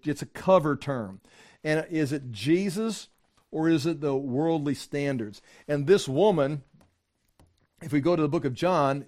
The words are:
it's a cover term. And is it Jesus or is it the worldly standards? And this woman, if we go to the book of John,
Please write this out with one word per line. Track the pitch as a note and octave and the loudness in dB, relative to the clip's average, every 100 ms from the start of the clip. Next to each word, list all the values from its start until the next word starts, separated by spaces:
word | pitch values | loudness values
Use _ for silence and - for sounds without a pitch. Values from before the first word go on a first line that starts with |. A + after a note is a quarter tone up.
it's | D3 C#3+ | -6 -6
a | D3 | -8
cover | - - F#3 D3+ C#3 | -8 4 4 4 -4
term. | - C3 G2+ F#2+ _ - - _ | -4 -6 -8 -12 _ -20 -20 _
And | D3+ D#3 D#3 | -2 -2 0
is | D#3+ C#3+ | -2 0
it | C#3+ C3 | -2 -6
Jesus | G#2 B2+ F3 G3+ F3 A3 G3+ - _ _ _ _ | -6 0 2 2 -2 -4 -6 -12 _ _ _ _
or | D#3 D#3+ | -2 2
is | E3 | 2
it | D#3 D#3 | 0 -2
the | D3 C3+ | -2 -2
worldly | C#3 B2+ E3 D#3+ C#3+ | -2 -2 0 0 -2
standards? | C3 - D3 C#3+ C3+ G#2+ G2+ _ - - | -4 -4 -4 -2 -2 -6 -12 _ -20 -4
And | D3 C#3+ | -2 4
this | G3 - | 4 4
woman, | C3 G#3 E3+ C#3 D3 - _ _ _ _ _ _ _ - _ _ _ | 2 4 4 0 -2 -10 _ _ _ _ _ _ _ -20 _ _ _
if | D#3 | -2
we | D3 | 0
go | D3+ | 2
to | F3 | 2
the | D3+ | 2
book | E3 | 0
of | C#3+ | -2
John, | A#2+ E3+ F3 C#3 C#3 | -2 0 4 2 0